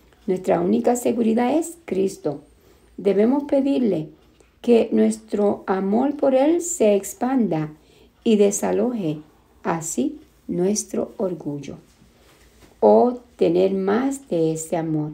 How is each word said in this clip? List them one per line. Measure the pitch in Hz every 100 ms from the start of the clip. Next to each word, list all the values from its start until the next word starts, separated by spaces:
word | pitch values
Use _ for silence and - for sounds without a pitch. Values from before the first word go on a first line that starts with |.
| _ _ -
Nuestra | 185 185 175
única | 175 226 233 247
seguridad | 254 233 226 226 247 302
es | 330 -
Cristo. | - 185 190 - 151 151 - _ _ _ _ -
Debemos | 196 190 220 285
pedirle | 285 277 277 277 240 170 156 - _ _ _ _
que | - 233 -
nuestro | 220 220 214 - 208 208 - -
amor | 190 190 214 277 294
por | 277
Él | 262 285 339
se | 339 - 220
expanda | 202 202 - 254 269 208 160 151 - _ _ _ _
y | - 208
desaloje | 202 202 196 185 226 247 165 151 - _ _ _
así | - 170 156 - 277 - - _ -
nuestro | 175 185 208 - 214 233 -
orgullo. | 196 165 151 143 - - - _ _ _ _ _ _ _ - _
O | 214 214 240 247 - -
tener | 185 170 190
más | 196 190 214 269 277 -
de | 175 160
ese | 160 - 175
amor. | 160 156 151